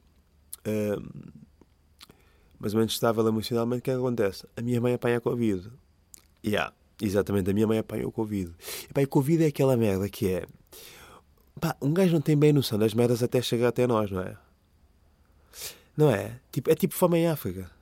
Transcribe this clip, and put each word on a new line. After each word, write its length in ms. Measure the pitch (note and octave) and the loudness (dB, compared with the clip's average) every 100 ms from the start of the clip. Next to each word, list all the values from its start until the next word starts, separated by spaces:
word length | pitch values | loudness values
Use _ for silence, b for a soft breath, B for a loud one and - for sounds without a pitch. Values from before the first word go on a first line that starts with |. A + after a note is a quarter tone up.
| _ _ _ _ _ - G#2 | _ _ _ _ _ -12 -6
ahm, 680 | G#2+ G#2 G2+ - - - - - _ _ _ _ _ - b b b b b | -2 -2 -4 -6 -14 -18 -20 -20 _ _ _ _ _ -20 b b b b b
mais 140 | A2 | -4
ou 60 | G#2+ | 0
menos 120 | A2 | 0
estável 340 | - A#2 A2+ A2 | 0 0 2 0
emocionalmente, 540 | A2 G#2 A#2 A#2 B2 | 0 -2 -2 -2 -4
o 20 | |
que 100 | C3+ | -4
é 20 | |
que 60 | B2+ | -2
acontece? 460 | B2+ A#2 G2+ - - - | -2 0 -2 -4 -14 -8
A 40 | |
minha 200 | A#2 A#2+ | -2 0
mãe 120 | B2 | 0
apanha 280 | B2 B2 A#2+ | 0 0 0
covid. 500 | B2 B2 A#2 F#2+ G2+ B2+ _ _ _ - _ _ - | 0 0 0 -2 -6 -20 _ _ _ -20 _ _ -4
Yeah, 280 | G2 C2+ - _ - | -2 -4 -10 _ -6
exatamente, 480 | G#2+ G2 F#2 G2+ F#2 | -2 0 0 0 0
a 40 | |
minha 120 | G2+ A2 | 2 2
mãe 120 | A2 | 0
apanhou 320 | G#2 G#2+ - | -2 -6 -6
covid. 400 | - G#2+ G2+ F2 F2 B B B | -6 -4 -4 -6 -10 B B B
E 40 | |
pá, 80 | C#3+ | -2
e 40 | C#3 | 0
covid 380 | D#3 C3+ E3 | 0 2 2
é 40 | D#3+ | 2
aquela 300 | - C3+ B2 | 2 2 4
merda 320 | A2 F#2+ G2+ | 2 0 -2
que 180 | - G2 | -2 -2
é, 180 | F2+ - - _ B B B B B B _ _ - | -2 -6 -14 _ B B B B B B _ _ -6
pá, 160 | E3 - | -6 -2
um 120 | C#3 | 0
gajo 200 | E3+ F#3+ | 2 4
não 80 | E3 | 4
tem 160 | D#3 D3+ | 4 4
bem 140 | D3+ | 6
noção 260 | D3 - G#2 | 6 2 2
das 160 | A2 | 0
merdas 300 | A2 A#2+ A#2 | 2 2 2
até 180 | A#2+ B2+ | 0 0
chegar 280 | A#2 A#2+ A#2+ | 0 0 2
até 180 | A#2 B2 | 2 2
nós, 240 | A2 G#2+ | 2 0
não 100 | F#2+ | -4
é? 160 | F#2+ G#2+ _ _ _ _ _ _ _ _ _ _ _ B B B B - | -8 -12 _ _ _ _ _ _ _ _ _ _ _ B B B B 2
Não 160 | D3+ | 2
é? 280 | G2+ G#2 A#2+ _ | 2 -2 -10 _
Tipo, 180 | C#3+ D3+ | -4 0
é 60 | D#3+ | 0
tipo 180 | E3 | 0
fome 260 | - F3+ E3+ | 0 2 2
em 80 | E3 | 0
África. 440 | D3+ G2 F2+ F#2 - | -2 -6 -8 -12 -18